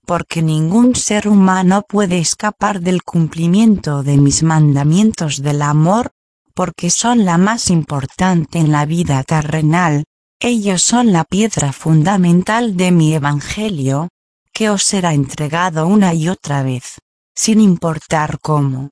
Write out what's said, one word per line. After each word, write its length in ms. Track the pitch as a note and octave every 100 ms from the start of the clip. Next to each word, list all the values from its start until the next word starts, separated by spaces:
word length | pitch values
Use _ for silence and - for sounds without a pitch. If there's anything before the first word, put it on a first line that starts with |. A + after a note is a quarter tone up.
porque 380 | - E3+ - E3
ningún 520 | D#3+ D#3 D#3+ G3+ B3
ser 320 | A#3+ - G#3 G#3
humano 560 | G#3 F#3+ F#3 F3+ G3 G3+
puede 300 | G3+ G#3 F3+
escapar 640 | D#3+ - G#3+ - G3+ G3+
del 200 | F3 F3+
cumplimiento 1000 | - E3+ D#3+ D#3+ E3 F#3 A3+ G3 - C#3+
de 160 | C#3 C#3+
mis 240 | C#3+ C#3
mandamientos 1000 | D#3+ D#3+ D3+ C#3 C#3+ E3+ A3 G#3+ D#3+ C#3
del 220 | C#3+ D3
amor, 480 | D3 D3+ D#3+ G#3+ B3 _ _ _ _
porque 380 | - F3+ - F3
son 340 | - A#3 A#3+
la 140 | F#3+ E3+
más 320 | G3 A#3 -
importante 880 | E3+ D3+ D3 C3+ - F#3 F3 D3+ E3+
en 120 | D#3
la 140 | D3+
vida 380 | D3 E3 F3 C#3
terrenal, 840 | C3 D#3+ D3+ D#3 D#3 E3+ F3+ D3 D3+ _ _ _
ellos 440 | B3 A#3+ G3+ F3+
son 300 | - A#3+ A#3+
la 120 | F3
piedra 480 | E3 F#3 A3 - C#3+
fundamental 1040 | C3+ - D#3+ D3+ G3+ F3 F3 F3+ A3 A#3+ F#3
de 140 | F#3
mi 240 | F3 D#3
evangelio, 960 | D#3+ C#3+ D3 - - A3 E3+ C3+ C3+ D#3 _ _ _ _
que 160 | - G#3+
os 140 | G3+
será 320 | - G3+ F3
entregado 720 | D3+ C3+ - D3+ E3 F#3 D#3 D#3+
una 260 | G#3+ F#3+
y 160 | E3 D#3+
otra 340 | F#3+ - C#3+
vez, 360 | C3+ B2+ - - _ _ _
sin 260 | - - A3
importar 760 | G#3+ E3+ E3+ D#3 - D#3+ D3+ D3+
cómo. 500 | - D3+ C#3 C3 C#3